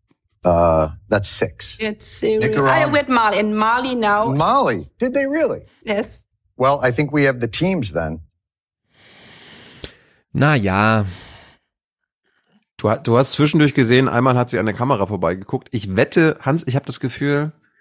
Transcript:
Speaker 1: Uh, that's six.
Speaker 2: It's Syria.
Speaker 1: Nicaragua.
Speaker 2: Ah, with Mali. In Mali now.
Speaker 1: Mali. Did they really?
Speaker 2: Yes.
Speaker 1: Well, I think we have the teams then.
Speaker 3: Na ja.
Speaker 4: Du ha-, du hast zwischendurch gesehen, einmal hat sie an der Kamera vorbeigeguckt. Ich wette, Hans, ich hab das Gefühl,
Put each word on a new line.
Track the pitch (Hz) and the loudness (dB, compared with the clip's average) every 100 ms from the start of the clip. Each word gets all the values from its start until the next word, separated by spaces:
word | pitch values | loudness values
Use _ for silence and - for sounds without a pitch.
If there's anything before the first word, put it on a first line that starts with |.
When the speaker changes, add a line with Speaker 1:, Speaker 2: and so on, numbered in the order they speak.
| _ _ _ _ 90 | _ _ _ _ 0
Speaker 1:
Uh, | 87 85 80 78 78 - | 4 4 2 0 -6 -4
that's | 104 101 | -2 -2
six. | - 90 - - - | -6 -6 -6 -12 -8
Speaker 2:
It's | 214 214 - | -8 -8 -12
Syria. | - - 214 220 | -6 -2 0 0
Speaker 1:
Nicaragua. | 214 - - - | 0 2 2 2
Speaker 2:
Ah, | |
with | 294 262 | 0 0
Mali. | 247 220 208 | 0 2 0
In | 214 214 | -2 0
Mali | 220 247 262 247 | 0 0 -2 -2
now. | 208 208 156 | 0 0 0
Speaker 1:
Mali. | 139 175 269 202 101 76 _ | 0 2 2 2 -2 -8 _
Did | 247 | -2
they | 277 277 | -2 -2
really? | 302 277 - - _ | -2 -2 -4 -12 _
Speaker 2:
Yes. | - 202 - - _ _ _ - | -6 -4 -6 -12 _ _ _ -2
Speaker 1:
Well, | 131 143 | 0 2
I | 127 | 0
think | 120 147 | 0 0
we | 151 139 | 2 2
have | 127 | 0
the | 117 | -6
teams | - 180 180 104 | -2 -2 -2 -4
then. | 87 78 80 - _ _ _ _ _ _ _ - - - - - - - - - - _ _ _ | -4 -6 -8 -14 _ _ _ _ _ _ _ -20 -20 -20 -20 -20 -20 -20 -20 -20 -20 _ _ _
Speaker 3:
Na | 135 143 143 | -2 0 0
ja. | 98 95 107 110 98 87 - - - _ _ _ _ _ _ _ _ _ _ _ _ - | 0 0 2 0 -2 -8 -18 -20 -20 _ _ _ _ _ _ _ _ _ _ _ _ -4
Speaker 4:
Du | 107 | -2
ha-, | 113 | 0
du | - 117 | 2 2
hast | 135 | 2
zwischendurch | - 147 165 147 | 2 2 4 4
gesehen, | 143 113 127 127 | 4 4 4 4
einmal | 113 131 123 | 2 2 2
hat | 120 | 0
sie | 117 | 0
an | 110 | -2
der | 95 | -2
Kamera | 127 120 95 | -2 0 -2
vorbeigeguckt. | 98 87 92 95 131 - | -2 -2 -4 -6 -8 -6
Ich | 110 98 92 | -8 -2 0
wette, | - 180 160 147 | 2 4 2 2
Hans, | 135 165 - | -2 -2 0
ich | 131 | -4
hab | - | -4
das | - | -8
Gefühl, | 131 - 143 143 151 - _ _ | -8 -4 -2 0 -2 -8 _ _